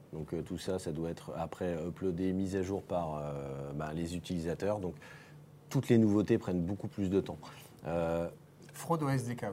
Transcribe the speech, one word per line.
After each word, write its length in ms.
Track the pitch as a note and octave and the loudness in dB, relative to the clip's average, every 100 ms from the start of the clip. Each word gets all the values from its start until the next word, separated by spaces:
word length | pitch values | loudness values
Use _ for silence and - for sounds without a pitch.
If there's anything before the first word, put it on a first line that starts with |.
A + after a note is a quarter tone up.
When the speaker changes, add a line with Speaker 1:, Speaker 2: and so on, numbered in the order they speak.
| - | -8
Speaker 1:
Donc, 200 | D#2 D2 | -8 -4
euh, 80 | E2+ | -4
tout 160 | D2+ F2+ | -4 -4
ça, 220 | - F#2 | -2 -2
ça 140 | F2 | -2
doit 180 | D#2 E2 | -2 -4
être 200 | E2 - D#2 | -4 -8 -6
après 380 | D#2+ - F2+ E2 E2+ | -6 -2 -2 -2 -4
uploadé, 460 | E2+ F#2+ E2+ F#2 | -2 -2 2 2
mis 240 | F#2 F#2+ G2 | 2 2 0
à 80 | |
jour 180 | F#2 G2 | 0 -2
par, 360 | - F2+ D#2+ D2+ | 0 0 0 -2
euh, 540 | D2 C#2+ C#2 C#2 C#2 D2 | -4 -4 -6 -6 -6 -4
bah, 160 | D#2 | -4
les 220 | D#2+ E2 F2 | -2 -2 -4
utilisateurs. 640 | - F2 E2 D#2+ G2 G#2+ | -2 -2 0 0 0 0
Donc, 160 | F2+ - - - - - - - - | -2 -6 -14 -18 -18 -20 -20 -20 -2
toutes 200 | C#3 B2+ | 0 6
les 80 | A#2 | 8
nouveautés 400 | G#2+ G#2 G2 A2 | 8 6 6 4
prennent 240 | - F2+ | 4 0
beaucoup 260 | E2+ G2+ A2 | 0 -2 -4
plus 220 | - F#2+ | -2 2
de 100 | G2 | 4
temps. 180 | F2+ D#2+ - - - - C#2+ | 2 -4 -12 -16 -18 -10 -2
Euh, 440 | E2+ E2 E2+ E2+ - - - - | 0 2 2 -2 -6 -20 -20 -16
Speaker 2:
Fraude 300 | - - E3 | -8 -2 0
au 60 | C#3+ | 2
S 160 | C3 A#2 | 0 0
D 100 | A#2 | -4
K 100 | G#2 | -4